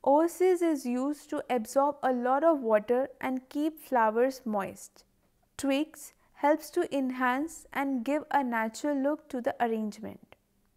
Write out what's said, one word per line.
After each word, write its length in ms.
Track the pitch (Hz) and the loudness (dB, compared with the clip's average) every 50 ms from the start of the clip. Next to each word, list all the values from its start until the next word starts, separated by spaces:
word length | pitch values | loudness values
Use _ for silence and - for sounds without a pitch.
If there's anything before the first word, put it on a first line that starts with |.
| - | 2
Oasis 580 | 262 277 302 330 339 - - 359 381 359 339 349 | 4 4 4 4 2 0 2 2 4 4 4 2
is 220 | 330 311 269 254 | 2 0 0 -2
used 460 | 247 247 247 262 285 294 - - - | -4 -4 -2 -2 -4 -4 -6 -8 -10
to 140 | 302 285 - - | -8 -8 -4 -2
absorb 460 | 254 240 220 - - 269 277 294 277 - - | -2 -2 -2 0 0 2 2 2 0 0 0
a 100 | 262 254 | 0 0
lot 300 | 240 240 247 262 285 320 | 0 0 0 2 4 4
of 160 | 339 320 277 | 4 4 2
water 500 | 240 220 220 214 208 - 240 254 269 - - - | 2 2 2 2 2 2 0 0 0 -2 -6 -8
and 280 | - 262 262 254 262 - | -6 -4 -4 -6 -6 -6
keep 300 | - 294 302 320 311 - | -4 -2 -2 -2 -4 -6
flowers 600 | - - 262 233 220 220 214 233 254 269 262 - - | -6 -2 0 2 2 2 2 2 2 0 0 -4 -6
moist. 600 | 226 214 196 190 196 196 - - - _ - _ _ _ _ _ _ _ _ _ _ _ | -6 -4 -4 -4 -6 -10 -14 -18 -20 _ -20 _ _ _ _ _ _ _ _ _ _ _
Twigs 560 | - - 277 269 277 302 302 - - - - - _ _ _ _ | -4 -2 0 0 0 0 -2 -8 -16 -20 -20 -20 _ _ _ _
helps 380 | - - 285 311 302 - - | 0 2 2 2 2 0 -4
to 220 | - 349 - - - | -2 -2 -2 0 0
enhance 760 | 277 262 254 254 254 254 247 247 269 311 330 - - - - - | -2 -2 -2 -2 -2 0 0 0 0 -2 -6 -8 -12 -16 -8 -6
and 320 | - 277 277 269 247 226 | -4 -2 -2 -2 -2 -2
give 200 | 269 285 302 285 - - | 0 -2 -2 0 0 0
a 100 | 285 269 | 0 0
natural 540 | 247 233 226 220 226 226 - - 294 294 | 0 -2 -2 -2 -4 -4 -4 -4 -2 0
look 320 | 269 262 285 311 302 - - | 0 0 0 -2 -2 -6 -8
to 120 | - 247 | -8 -4
the 140 | 240 269 - - | -4 -4 -2 -2
arrangement. 760 | 240 226 226 220 214 208 208 220 214 196 - - - - - - _ _ _ _ _ _ _ | -2 -2 -2 -2 -4 -6 -8 -10 -12 -14 -14 -16 -20 -20 -20 -20 _ _ _ _ _ _ _